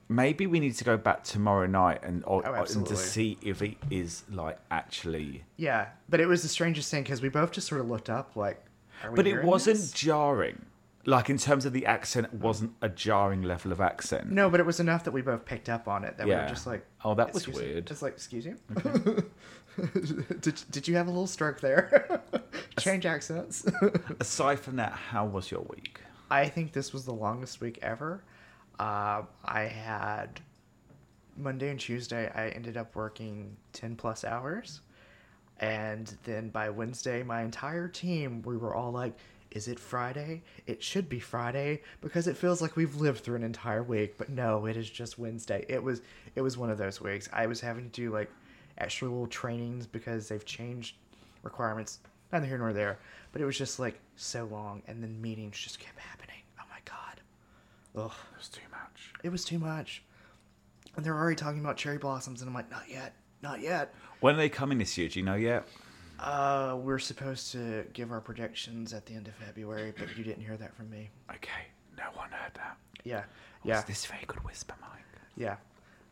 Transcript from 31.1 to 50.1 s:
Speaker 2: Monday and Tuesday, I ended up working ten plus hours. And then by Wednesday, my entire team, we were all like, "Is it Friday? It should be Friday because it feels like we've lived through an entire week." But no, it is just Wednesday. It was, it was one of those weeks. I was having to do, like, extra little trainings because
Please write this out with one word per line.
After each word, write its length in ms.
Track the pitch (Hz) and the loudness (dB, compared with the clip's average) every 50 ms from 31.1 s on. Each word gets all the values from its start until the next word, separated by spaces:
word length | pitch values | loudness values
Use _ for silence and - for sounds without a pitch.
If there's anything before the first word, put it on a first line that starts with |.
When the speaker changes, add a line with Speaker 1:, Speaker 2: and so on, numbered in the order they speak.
| _ - _ - - | _ -20 _ -18 -12
Speaker 2:
Monday 320 | - 143 135 131 131 135 143 | -6 -6 -4 -4 -2 -4 -4
and 100 | 143 123 | -4 -4
Tuesday, 500 | - - 117 123 120 - 120 117 113 - - | -4 -4 -4 -4 -4 -4 -4 -2 -2 -2 -2
I 160 | 110 110 110 | -2 -4 -4
ended 280 | - - 117 117 113 | -4 -6 -8 -8 -8
up 180 | 117 113 - - | -8 -8 -8 -6
working 600 | 110 110 107 107 - 113 110 104 104 101 101 104 - _ _ - | -6 -6 -6 -8 -10 -10 -10 -8 -10 -10 -12 -14 -16 _ _ -14
ten 220 | - 117 113 117 | -10 -8 -8 -8
plus 280 | 117 - 117 110 - - | -4 -4 -4 -4 -4 -4
hours. 580 | - 113 120 127 143 170 226 - - - - - - - - - - - - - - - _ _ - - - | -4 -4 -4 -4 -4 -6 -6 -8 -12 -16 -18 -18 -20 -20 -20 -20 -20 -20 -20 -20 -20 -20 _ _ -20 -8 -4
And 540 | 107 110 110 107 107 110 107 110 113 110 101 - - | -2 -2 0 -2 -2 -4 -4 -6 -8 -10 -12 -10 -6
then 260 | 120 110 107 117 110 | -6 -4 -4 -4 -4
by 200 | 101 110 107 107 | -4 -2 -2 -2
Wednesday, 540 | 104 110 113 117 127 - - 131 120 120 123 | -2 -2 -4 -4 -4 -4 -2 -2 -2 -2 -2
my 180 | 120 117 117 | -2 -2 -2
entire 460 | 113 113 113 - - 143 160 175 175 | -2 -4 -4 -6 -6 -4 -4 -4 -4
team, 540 | 175 - - 175 175 175 160 147 131 120 117 | -6 -6 -4 -2 0 0 0 0 -2 -4 -4
we 160 | 113 120 120 | -4 -4 -4
were 180 | 113 117 110 - | -2 -2 -2 -2
all 160 | 117 123 123 | -2 -2 -2
like, 220 | 120 123 127 120 117 - - - - - - - | -2 -2 -2 -4 -4 -8 -16 -20 -20 -20 -18 -10
"Is 160 | - - 104 120 | -8 -6 -6 -6
it 100 | 123 120 | -8 -8
Friday? 640 | - - 131 123 123 123 131 147 147 156 160 165 - - - - - | -6 -4 -2 -2 -2 -2 -4 -4 -6 -6 -8 -10 -12 -16 -20 -12 -8
It 160 | - 117 - - | -8 -6 -6 -6
should 240 | - - 190 190 | -2 -2 -2 0
be 120 | 143 127 120 | 0 -4 -6
Friday 600 | - - - 120 120 120 120 139 143 147 151 151 - - - - | -4 -4 -4 -2 0 0 0 0 0 0 -2 -2 -6 -12 -14 -10
because 260 | - 156 - 170 165 | -8 -2 0 0 2
it 80 | 175 143 | 2 0
feels 260 | - - 180 175 170 | 2 2 2 4 2
like 140 | 165 160 - | 0 0 2
we've 200 | 160 165 147 139 | 2 2 2 2
lived 280 | 147 156 147 127 - - | 2 2 2 2 2 -2
through 120 | 120 117 | -4 -2
an 60 | 120 117 | -2 -2
entire 400 | 113 117 - - 120 107 110 120 | -4 -4 -4 -2 0 0 0 2
week." 340 | 120 117 107 104 101 - | 2 2 2 2 0 -2
But 120 | - - - | -6 -8 -6
no, 360 | 139 123 123 113 110 107 107 | -2 0 2 2 2 2 2
it 100 | 110 110 | 0 -2
is 140 | 113 113 110 | -2 -4 -6
just 280 | - - 120 113 - | -8 -10 -10 -10 -8
Wednesday. 480 | - 117 113 113 113 - - 104 98 - - | -8 -6 -6 -6 -6 -2 -2 -2 -2 0 0
It 120 | 131 127 | -2 0
was, 200 | 120 131 123 117 - - - - - - - | 0 0 -2 -2 -6 -12 -20 -20 -20 -6 -2
it 60 | 131 | 0
was 160 | 135 131 123 | 0 0 0
one 120 | 123 120 113 | 0 0 0
of 80 | 107 | 0
those 220 | 101 98 98 95 - | 0 -2 -2 -4 -4
weeks. 300 | - 101 98 104 104 - | -4 -4 -4 -4 -6 -2
I 140 | - 107 117 | 0 0 2
was 160 | 110 120 113 | 2 0 -2
having 240 | 120 120 113 117 123 | -4 -6 -6 -6 -10
to 40 | 120 - 123 | -10 -8 -6
do, 100 | 120 113 | -4 -2
like, 180 | 107 107 107 107 - - - - - - - - - | -2 -2 -4 -4 -8 -16 -20 -20 -20 -20 -20 -14 -8
extra 300 | - - 110 - - 135 | -6 -6 -4 -4 -4 -4
little 200 | 127 123 123 120 | -4 -2 -4 -4
trainings 600 | 117 - - - 120 120 117 117 120 123 123 117 | -4 -4 -6 -4 -4 -4 -4 -4 -6 -6 -8 -8
because 400 | - - 113 - 120 | -8 -10 -8 -6 -6